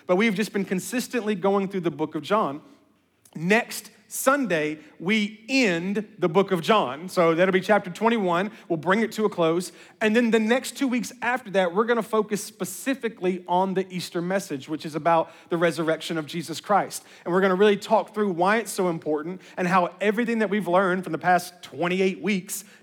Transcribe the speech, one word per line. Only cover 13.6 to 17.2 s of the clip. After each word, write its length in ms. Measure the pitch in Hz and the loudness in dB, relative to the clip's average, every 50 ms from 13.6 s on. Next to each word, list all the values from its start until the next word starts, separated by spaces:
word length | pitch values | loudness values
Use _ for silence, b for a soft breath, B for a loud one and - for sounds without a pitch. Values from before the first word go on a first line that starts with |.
| 190 190 | 2 2
the 180 | 185 190 190 190 | 0 -2 -4 -4
Easter 300 | 185 180 - - - 175 | -6 -8 -8 -6 -6 -4
message, 480 | 170 180 190 196 190 - 151 135 123 147 | -2 -2 -2 -2 -2 -4 -8 -8 -6 -8
which 160 | 156 151 - | -8 -8 -8
is 100 | 160 143 | -8 -8
about 360 | 160 147 170 165 165 160 B B B B - | -2 2 2 2 2 2 B B B B -4
the 80 | 175 | -2
resurrection 600 | 165 175 170 156 156 165 156 160 156 - - 175 160 | 2 2 2 2 0 0 0 0 -2 -4 -4 -4 -4
of 80 | 151 | -6
Jesus 340 | 135 - 175 147 - 156 - | -6 -8 -8 -8 -8 -10 -8
Christ. 440 | - - 208 185 143 127 - - B B B B | -2 2 2 2 2 0 -6 -12 B B B B